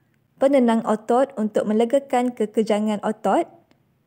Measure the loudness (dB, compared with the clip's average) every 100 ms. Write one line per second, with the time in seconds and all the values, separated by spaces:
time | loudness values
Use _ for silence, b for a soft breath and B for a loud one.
0 | _ _ _ -2 2 2 2 0 0 -2
1 | 0 0 0 -2 -4 -2 -2 0 0 0
2 | 0 -2 -2 -4 -4 -2 0 -2 -2 -4
3 | -6 -4 -2 0 -2 -10 _ _ _ _